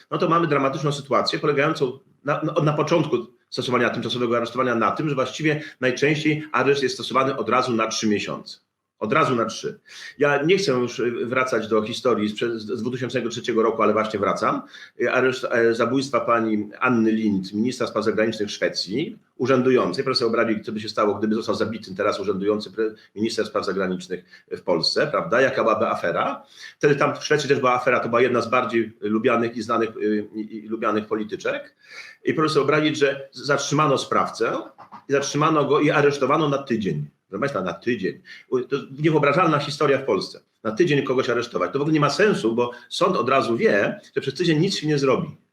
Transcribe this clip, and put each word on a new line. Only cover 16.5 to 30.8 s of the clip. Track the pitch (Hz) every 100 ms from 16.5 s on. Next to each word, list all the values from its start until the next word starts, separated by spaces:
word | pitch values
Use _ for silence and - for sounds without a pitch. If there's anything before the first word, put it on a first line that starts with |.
| 104 104 -
Anny | 123 117 110
Lindh, | 110 107 95 92
ministra | 104 127 123 113
spraw | 110
zagranicznych | 107 101 113 110 101
Szwecji, | - 87 - 87 120 208 - _ -
urzędującej. | 127 127 127 123 95 -
Proszę | 135 123
sobie | 117
wyobrazić, | 117 113 104 -
co |
by | 107
się | 107
stało, | 117 104
gdyby | 98 107
został | 110 110
zabity | 101 104 113 95
teraz | 92 101 101
urzędujący | 98 92 101 104 92
pre-, | 101 110 107 _
minister | 98 110 113 101
spraw | 101
zagranicznych | 95 95 92 90 - 90 - - -
w | -
Polsce, | 98 82 - 107 147
prawda? | 92 85 120
Jaka | 131 -
byłaby | 110 107 113
afera? | - 90 95 135 - - - - -
Wtedy | 147 143
tam | 135 -
w |
Szwecji | - 147 139
też | 127
była | 127
afera, | 123 135 120
to | 120
była | 117
jedna | 123 120
z | 110
bardziej | 127 120 117 110 -
lubianych | 104 110 123 117 117 120
i |
znanych, | 104 113 110 98
y, | 104 104 104
i, | 107 107 110
i | 107
lubianych | 110